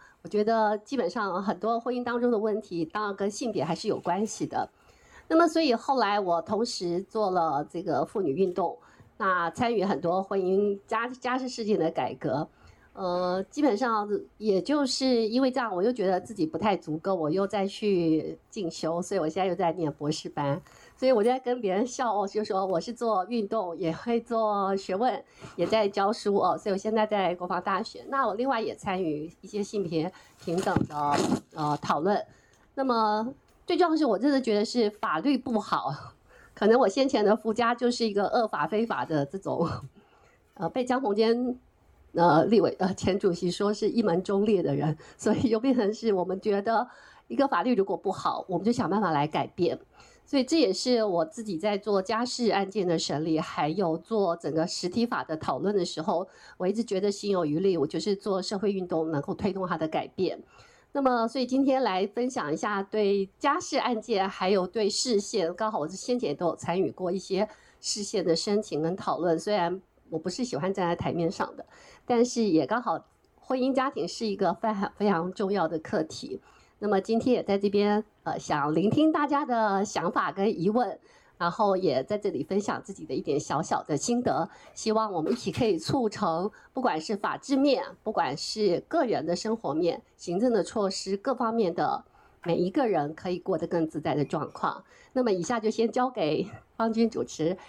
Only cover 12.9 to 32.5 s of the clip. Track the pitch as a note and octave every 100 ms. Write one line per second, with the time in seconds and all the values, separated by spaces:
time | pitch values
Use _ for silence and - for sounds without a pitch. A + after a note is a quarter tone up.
12.9 | - F#3 F3+ F3+ F#3+ G3 - D4 G#3 B3
13.9 | A3 G#3 G3+ - - G#3+ F#3+ F3+ D4 C4+
14.9 | - C4 A#3+ G#3+ B3 C4 C4 A3+ F3+ A3
15.9 | B3 F#3+ F#3 F#3 G3+ D#3+ E3 G#3 F3 -
16.9 | D#3 G3 F#3 D3+ F#3 G3 G#3 G3 - G#3
17.9 | F#3 E3 D#3 D3 D#3+ _ A3+ E3 - D#3+
18.9 | E3+ F3+ G3 D#3+ F#3 F#3+ F3+ F3 F3+ D3+
19.9 | - D3+ D#3 F3+ - C#3+ D#3 - - -
20.9 | - C4 A#3 A3+ C4 B3 B3 G3+ F#3 B3
21.9 | - A#3+ G3+ G#3 G#3+ G#3+ G3 F#3+ E3+ A#3+
22.9 | A#3 A#3 G3+ F#3 A#3+ G3 A3+ F3+ E3 E3
23.9 | E3 A#3+ A#3 A#3 A3+ G#3+ G3+ F#3+ G3 F#3+
24.9 | F#3+ B3+ G#3+ - - - - E3 A3 G3+
25.9 | G3+ G3 G#3+ G3+ G3 F3+ C#3+ G#3+ G3 G#3+
26.9 | A3 G#3+ G#3 F3+ F3 F3+ F3+ G3+ F#3+ A3
27.9 | - - E4+ F4+ G3+ C4+ A#3 E3+ - G#3
28.9 | F#3 E3+ D3+ D#3+ - F#3+ G#3 G3+ G#3+ F3
29.9 | D#3+ F3 - - - - F3 G3 F3 -
30.9 | D3 D3 C#3+ B2 - - D#3+ D3+ C#3+ -
31.9 | D#3 F3+ G3 - - _